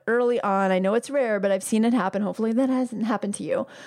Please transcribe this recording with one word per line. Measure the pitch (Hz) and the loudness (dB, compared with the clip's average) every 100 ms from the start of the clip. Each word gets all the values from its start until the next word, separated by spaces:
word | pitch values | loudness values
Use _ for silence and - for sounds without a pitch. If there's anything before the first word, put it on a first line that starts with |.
| - | -2
early | 233 240 247 | 0 2 0
on, | 208 196 190 | 0 0 2
I | 185 | 2
know | 190 | 2
it's | 226 - | 0 -2
rare, | 277 240 208 | -2 0 0
but | 202 | 2
I've | 190 | 0
seen | - 220 | 0 2
it | 233 | 4
happen. | 247 190 196 | 2 0 -2
Hopefully | 202 185 226 | -2 -2 0
that | 226 269 | 2 2
hasn't | 254 254 202 | 2 -2 -2
happened | 220 208 208 | -2 -2 -2
to | 202 | -6
you, | 160 170 - - | -2 -2 -4 -10